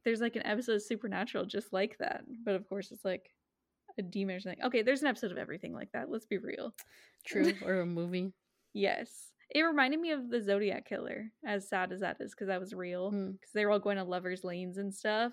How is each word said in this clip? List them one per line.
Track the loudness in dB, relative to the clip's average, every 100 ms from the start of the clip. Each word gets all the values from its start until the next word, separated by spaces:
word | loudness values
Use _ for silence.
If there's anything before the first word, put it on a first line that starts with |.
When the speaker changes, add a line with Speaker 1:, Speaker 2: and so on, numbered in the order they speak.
Speaker 1:
there's, | 0 2
like, | 0 -2
an | 0
episode | 0 2 2
of |
Supernatural | 2 -2 -2 -2 -2 -2 -2
just | -4 -2
like | 0 0 -2
that. | -4 -4 -8 -6
But | 0
of | 0 -2
course, | -8 -8
it's, | -6
like, | -4 -4 -6 _ _ _ _ _ -12 -8
a |
demon | -4 -2 -2 -2
or |
something. | -6 -2 2
Okay, | 4
there's | 4 4
an | 2
episode | 2 -2
of | -4
everything | -6 -8 -8
like | -8 -6
that. | -6 -4
Let's | -6 -4
be | -4
real. | -4 -6 -6 -10 -18 -20 -20 -16
Speaker 2:
True, | -2 4 4 4
Speaker 1:
<laughs> |
Speaker 2:
or | 2 2
a | 2
movie. | 0 0 0 -2 -6 _ _ _
Speaker 1:
Yes. | 0 2 2 -2 -12 -20 _ 0
It | 4
reminded | 4 6 4 4
me | 0
of | -2 0
the | 0
Zodiac | 4 4 4 0 -4
Killer, | -6 -4 -6 -8 -10
as | -4 -4 0
sad | 0 0
as | -2
that | -4 -4
is, | -8 -6
'cause | -2
that | -2
was | -4
real. | -6 -4 -2 0
Speaker 2:
Hmm. | 0 -2
Speaker 1:
'Cause | -6 -6
they | 2
were | 4
all | 4
going | 4 0
to |
lovers' | 0 -2 -2 -4
lanes | -4 -4 -4 -4
and | -4
stuff. | -2 0 2 2